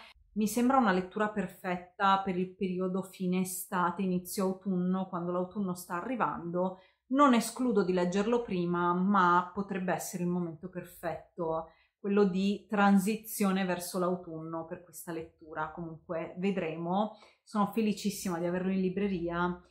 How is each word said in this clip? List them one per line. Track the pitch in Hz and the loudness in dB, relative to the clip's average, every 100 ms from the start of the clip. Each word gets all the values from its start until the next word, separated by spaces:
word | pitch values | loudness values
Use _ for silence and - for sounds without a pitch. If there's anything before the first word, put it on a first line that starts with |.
| - - _ | -14 -20 _
Mi | 202 214 | -2 0
sembra | 240 247 269 | 2 4 6
una | 220 | 4
lettura | 185 185 208 214 | 4 0 -2 -2
perfetta | 208 180 - 190 175 - - 196 196 | -2 -6 -6 -6 -4 -6 0 4 4
per | 196 180 | 2 -2
il | 185 | -4
periodo | - 185 180 185 190 | -4 -4 -2 -2 -2
fine | 185 - 180 185 | -6 -4 0 0
estate, | 185 - - 185 175 180 | 0 -4 -4 0 0 0
inizio | 190 180 180 - | 0 -2 -2 -2
autunno, | 190 190 196 180 180 190 185 | -2 -2 -2 0 0 0 -2
quando | 175 175 | -6 -2
l'autunno | 180 180 214 185 | -2 -4 -4 -4
sta | 180 - | -6 -6
arrivando. | 175 220 240 151 151 170 180 185 185 _ _ - | -6 -4 -2 -2 -4 -4 -2 -2 -4 _ _ -2
Non | 269 285 | 4 6
escludo | 233 - - 247 202 | 6 2 -2 0 2
di | 180 | 2
leggerlo | 180 180 202 220 240 | 2 2 2 2 0
prima, | - 180 175 175 175 | 0 -2 0 2 2
ma | 180 190 202 175 175 175 | 2 4 4 6 4 2
potrebbe | 202 196 190 180 | -4 -4 -2 -2
essere | 175 - 180 | -2 -4 -4
il | 175 | -2
momento | 180 170 156 185 | 0 -2 -6 -12
perfetto, | 180 180 - 170 160 - - 160 160 165 _ _ _ | -12 -14 -10 -8 -8 -10 -6 -2 -4 -6 _ _ _
quello | 202 208 | 2 4
di | 196 190 196 202 - | 4 4 0 -2 -2
transizione | 202 202 196 196 220 - - 196 190 | 4 6 6 4 -2 -4 -2 0 2
verso | 180 175 - 190 | 0 -2 -4 -2
l'autunno | 175 180 165 160 160 165 | 0 -2 -6 -10 -8 -8
per | 165 180 | -8 -12
questa | - - 175 | -14 -16 -10
lettura. | 165 160 _ 156 156 156 | -10 -10 _ -12 -8 -6
Comunque | 175 165 160 - 165 165 180 | -6 -10 -10 -8 -6 -6 -4
vedremo, | 196 185 160 165 170 190 220 - - _ | -2 0 -2 -4 -2 0 -2 -6 -20 _
sono | - 214 202 | -6 -2 0
felicissima | 226 208 196 202 - 190 170 | 0 0 0 -4 -4 -4 -2
di | |
averlo | 175 180 185 | -2 0 0
in | 190 | 0
libreria, | 185 190 202 175 170 170 180 180 - | 0 0 -2 -2 -2 0 -2 -4 -12